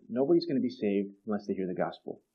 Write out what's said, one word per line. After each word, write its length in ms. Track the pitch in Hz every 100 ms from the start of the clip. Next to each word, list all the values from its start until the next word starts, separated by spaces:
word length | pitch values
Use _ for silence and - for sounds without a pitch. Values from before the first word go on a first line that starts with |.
| -
nobody's 360 | 117 139 170 170
gonna 140 | 135
be 100 | 120
saved 460 | - 104 98 101 - 113
unless 220 | 104 -
they 80 | 95
hear 100 | 90
the 80 |
gospel. 480 | 87 82 - - - _